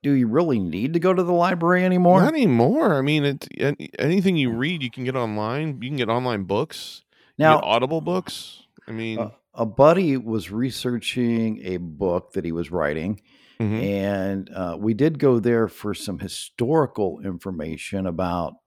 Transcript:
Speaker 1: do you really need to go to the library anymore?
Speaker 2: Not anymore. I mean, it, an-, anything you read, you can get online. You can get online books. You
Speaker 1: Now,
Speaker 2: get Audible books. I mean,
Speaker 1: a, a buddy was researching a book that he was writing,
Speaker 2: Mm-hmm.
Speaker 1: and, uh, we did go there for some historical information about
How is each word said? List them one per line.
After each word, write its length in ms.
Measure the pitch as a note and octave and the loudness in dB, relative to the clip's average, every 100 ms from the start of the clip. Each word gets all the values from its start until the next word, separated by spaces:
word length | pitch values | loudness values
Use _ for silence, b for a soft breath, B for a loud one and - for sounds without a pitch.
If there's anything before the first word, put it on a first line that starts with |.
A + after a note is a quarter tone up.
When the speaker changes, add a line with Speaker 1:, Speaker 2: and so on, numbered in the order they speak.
Speaker 1:
do 80 | D3 | 2
you 160 | C#3 A#2 | 2 4
really 320 | B2+ F3 A#2+ | 2 2 0
need 340 | F2+ E2+ B2+ | 0 -2 -2
to 60 | E3+ | 0
go 140 | F3+ | 2
to 100 | F#3 | 2
the 80 | F3 | 2
library 540 | F3 F3 F3+ E3 F3+ F#3 | 2 2 2 2 4 4
anymore? 360 | F3+ F3 F#3 | 4 6 8
Speaker 2:
Not 120 | A3 | 6
anymore. 640 | D#4+ A3 A#2 B2 C4+ C#4 C#3+ | 4 4 6 4 4 4 2
I 60 | |
mean, 220 | C3+ D3+ | 2 2
it, 240 | C#3+ C#3 - - | 2 -2 -10 -2
an-, 180 | C3+ - - - | -2 -2 -10 -2
anything 380 | C#3 F#3+ F#3 E3+ | 0 2 2 2
you 160 | B2+ | 2
read, 320 | A2+ C#3+ F3 | 0 -2 -2
you 80 | B2+ | -6
can 140 | - B2+ | -4 -4
get 100 | C3 | -2
online. 640 | A#2 G#2+ G#2+ C3+ D#3 C3 | -2 -2 -4 -4 -4 -6
You 80 | A#2+ | -6
can 60 | C#3+ | -2
get 120 | A2+ | 0
online 340 | A#2 B2+ A2 | 0 0 -4
books. 600 | F#2+ G2+ D#3+ - - - _ b b - | -2 -2 -2 -8 -16 -18 _ b b 2
You 80 | D#3 | 4
Speaker 1:
Now, 100 | D#3 | 4
Speaker 2:
get 40 | - | 4
Audible 360 | A#2 C3 D#3+ | 2 2 -2
books. 600 | D#3 F#3 - - - - _ _ - | -2 -4 -4 -14 -16 -20 _ _ -12
I 40 | |
mean, 280 | A2+ A2+ A2 | -8 -6 -6
Speaker 1:
a, 120 | A2 - _ | -6 -10 _
a 120 | - A2+ | -6 -4
buddy 520 | G2+ C#3 F3 F3 C3+ | 6 6 6 2 0
was 340 | A2+ A2 F2 | -2 -4 -4
researching 1080 | G#2+ C3 - B2 A#2+ - B2 A#2+ A#2 A2+ A2 | -4 -4 -4 -4 -4 -4 -2 0 0 -2 -4
a 140 | - F2+ | -6 -6
book 560 | F2 D2+ G2 F2 - | -6 -4 -2 -2 -4
that 100 | G2 | -6
he 80 | E2 | -4
was 200 | E2 D2+ | -6 -4
writing, 500 | F2 D2 D#2 E2+ G#2 b b b b | -2 -2 -2 -6 -8 b b b b
Speaker 2:
Mm-hmm. 160 | A2 A2 G2 | -4 -2 -2
Speaker 1:
and, 640 | G2+ G2 G2 F#2+ G2 - | -2 -2 -2 -4 -6 -8
uh, 220 | F#2 F2 E2+ | -8 -8 -4
we 160 | G#2+ | -2
did 240 | G#2+ D3+ D3 | 0 0 2
go 220 | C#3 A#2+ | 2 2
there 300 | A#2+ A#2 A2 | 2 2 0
for 240 | - G#2+ | -4 -8
some 260 | F#2+ - F#2 | -8 -8 -8
historical 1000 | F#2 - - - A#2+ D#3+ C3+ - G2 D#2 | -10 -12 -14 -6 0 0 0 -2 -4 -4
information 840 | F#2+ F2 G2 F2 D#2 D#2+ - G2 F#2+ | -10 -10 -10 -8 -8 -10 -8 -6 -4
about 500 | E2 F2+ F2 D#2 - | -2 -2 -2 -4 -10